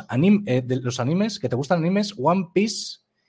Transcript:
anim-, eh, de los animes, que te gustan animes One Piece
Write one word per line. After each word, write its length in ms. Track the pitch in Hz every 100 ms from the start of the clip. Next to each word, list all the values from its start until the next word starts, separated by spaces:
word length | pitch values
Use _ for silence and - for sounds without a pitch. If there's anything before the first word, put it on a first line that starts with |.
| -
anim-, 360 | 120 180 202 202
eh, 160 | 127
de 140 | 123 127
los 220 | 123 120
animes, 400 | 123 175 220 208
que 100 | 123
te 60 | 123
gustan 240 | 143 175
animes 340 | 160 196 208 -
One 340 | 139 185 175
Piece 460 | 180 214 - - - _ _